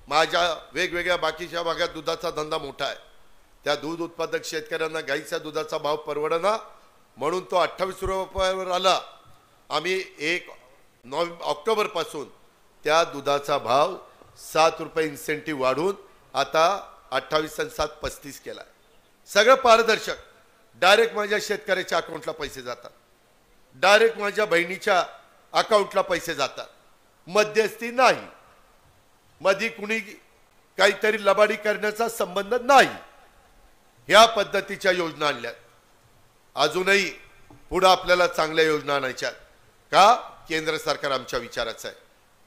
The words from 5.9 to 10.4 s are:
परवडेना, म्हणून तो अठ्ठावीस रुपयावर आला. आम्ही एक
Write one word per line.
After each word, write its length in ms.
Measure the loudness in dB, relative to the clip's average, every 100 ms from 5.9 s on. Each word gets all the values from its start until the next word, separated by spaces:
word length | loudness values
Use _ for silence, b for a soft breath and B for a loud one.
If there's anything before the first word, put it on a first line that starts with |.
| -4
परवडेना, 600 | -6 -6 -2 -2 -2 -2 -8 b b b _ -8
म्हणून 280 | -4 -4 -2
तो 40 | 0
अठ्ठावीस 400 | 0 -2 -6 -6
रुपयावर 680 | -6 -6 -6 -4 -2 -2 -4
आला. 340 | 0 2 0 -2 -18 -20 -20 _ _ -6
आम्ही 340 | -4 -2 -4 -6 -8
एक 300 | -4 -4